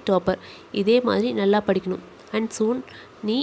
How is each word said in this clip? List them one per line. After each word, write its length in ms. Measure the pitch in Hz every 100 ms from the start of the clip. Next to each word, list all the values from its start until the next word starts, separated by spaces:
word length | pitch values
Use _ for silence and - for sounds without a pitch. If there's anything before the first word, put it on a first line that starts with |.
| -
topper. 260 | 185 180 185 - - - 208
இதே 160 | 196 240 240
மாதிரி 220 | 196 233 220
நல்லா 200 | 196 208 202
படிக்கணும். 360 | 190 185 185 - - - 214
And 100 | 220 -
soon 180 | 220 254 - - - - 208
நீ 80 | 247